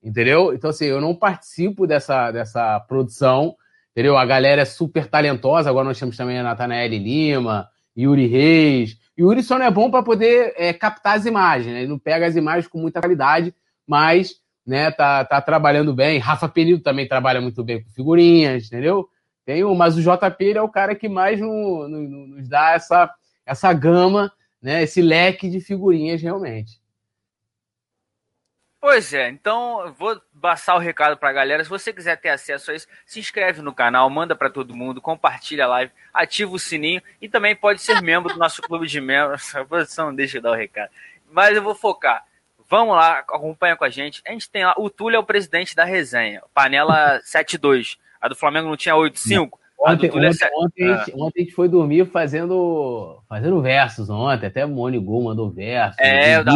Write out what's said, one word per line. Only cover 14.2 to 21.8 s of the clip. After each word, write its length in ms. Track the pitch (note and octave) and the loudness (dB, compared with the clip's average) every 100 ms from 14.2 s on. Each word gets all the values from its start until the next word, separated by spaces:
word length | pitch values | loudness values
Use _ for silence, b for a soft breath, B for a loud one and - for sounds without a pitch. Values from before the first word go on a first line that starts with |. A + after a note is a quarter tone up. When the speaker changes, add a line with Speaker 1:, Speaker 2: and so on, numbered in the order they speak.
| F#3 - _ _ - | 2 -10 _ _ -6
Speaker 1:
né, 240 | C3+ D#3 | -2 -2
tá, 320 | D#3 C#3+ C#3 C3+ | 2 2 2 2
tá 160 | C#3 | 0
trabalhando 500 | C#3 D#3 D3 D3 D3+ | 2 2 4 4 2
bem. 260 | B2+ C#3+ D3+ | 2 2 2
Rafa 300 | A2+ D3+ D#3+ | 0 0 0
Penido 340 | - E3 F3 | 2 4 4
também 240 | D3+ C#3 C3 | 2 -2 -2
trabalha 320 | C3 C3 B2+ | 0 0 0
muito 240 | B2 A2 | -2 -6
bem 200 | A#2 A#2 | -6 -8
com 80 | A2+ | -8
figurinhas, 760 | - C3+ E3+ E3+ E3+ D3+ B2+ A2 | -8 2 6 8 8 4 0 -6
entendeu? 380 | A#2+ D3 G3 - _ _ _ | -4 -2 -2 -4 _ _ _
Tem 180 | - D3+ | -6 -2
o, 120 | G3+ | 0
mas 220 | F#3 E3+ D#3+ | 2 2 2
o 20 | |
J 280 | E3 F3+ F#3+ | 2 2 0
P, 140 | F3+ G3 | 0 -2
ele 120 | G#3+ | 0
é 40 | |
o 80 | A3 | -2
cara 240 | G3+ G3 | -2 -2
que 120 | G#3 A3 | -4 -6
mais 320 | F#3+ F#3+ G#3+ | -2 -2 -2
no, 480 | A3 G#3+ G#3 E3+ | -4 -6 -4 -6